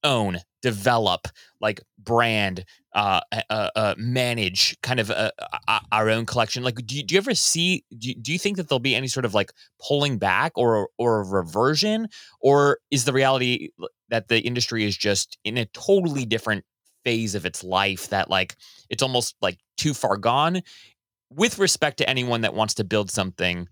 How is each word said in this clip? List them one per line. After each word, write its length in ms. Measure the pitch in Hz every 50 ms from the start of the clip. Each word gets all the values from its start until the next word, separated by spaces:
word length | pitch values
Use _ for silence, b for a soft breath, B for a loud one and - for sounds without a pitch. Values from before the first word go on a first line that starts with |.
| -
own, 360 | 147 135 117 107 98 90 87 - _ _ _ -
develop, 640 | 127 110 101 95 127 120 117 110 98 90 - - - b b b b b _
like, 200 | 107 107 101 - _ _ _ _
brand, 640 | 101 113 117 117 120 117 113 107 101 95 92 90 92 b b b b _ -
uh, 280 | 101 104 101 95 85 - _ 104 113 - _
uh, 200 | 107 110 104 - -
uh, 200 | 110 110 104 90
manage, 800 | - 110 120 123 127 123 123 120 113 104 92 92 - - - - _
kind 180 | - - 127 123
of, 120 | 107 101
uh, 180 | - - 110 - - - - - - - -
uh, 120 | - 110 107 - -
our 180 | 107 110 110 110
own 160 | 110 113 117
collection"? 380 | - - 120 113 - - 127 123
Like, 120 | 127 110 123 120
do 100 | 104 131
you, 60 | 147 135
do 100 | 98 160
you 60 | 190
ever 160 | 208 269 220
see, 480 | - - - - 165 170 180 185 - _ _ -
do 120 | 113 113 127
you, 60 | 131
do 160 | - 110 120 160
you 60 | 180
think 180 | - 202 208
that 120 | 185 170 -
there'll 100 | 143 123
be 160 | 117 135 123
any 120 | 120 135
sort 180 | 127 - 135 123
of, 100 | 113 95
like, 160 | 104 98 - b b b b b _
pulling 380 | - - 143 143 143 143 131
back 360 | 101 101 98 90 104 139 165 _
or, 340 | - 120 117 113 107 98 - _
or 220 | - 117 120 113 107
a 20 | 101
reversion? 840 | 92 98 95 87 82 80 104 120 135 156 151 196 214 214 220 226 214 B B B B B B
Or 380 | - 135 139 143 143 143 - - _ _
is 160 | 143 131 117
the 80 | 143 127
reality 560 | 135 135 135 135 131 127 123 123 - - 78 _ _
l-, 80 | 90 - _ _ _ _
that 200 | 117 117 98 -
the 100 | 117 110
industry 420 | - 123 120 123 117 - 120 113 107
is 140 | 104 98
just 400 | - - 104 98 95 - _ - _ _
in 140 | 104 113 123
a 60 | 113
totally 580 | - - - - - 196 196 180 165 143 139 127
different 400 | 110 113 110 - 110 107 98 - _ _ _ _ _ _ _ _
phase 300 | 123 117 113 113 107 92
of 100 | 101 82
its 180 | 90 82 - -
life, 460 | 92 92 95 98 98 98 92 - -
that, 200 | 101 98 - -
like, 260 | 95 92 92 - - B B B B B B B
it's 140 | 101 - 131
almost, 320 | 131 127 123 117 - - _
like, 180 | - 92 90 _ _ _ _
too 160 | - - 151 139
far 240 | - - - 98
gone 440 | 101 95 117 123 139 151 165 180 185 B B B B B B B B _ _ _ _ _ _
with 280 | 127 143 208 240 -
respect 400 | - 196 175 - - 156 147 -
to 100 | - 147 -
anyone 320 | 131 127 123 123 120 117
that 120 | 113 104 -
wants 220 | 107 110 107 -
to 80 | - 104
build 260 | 87 110 107 104 92
something 580 | - - 95 92 87 - 87 90 87 87 87 -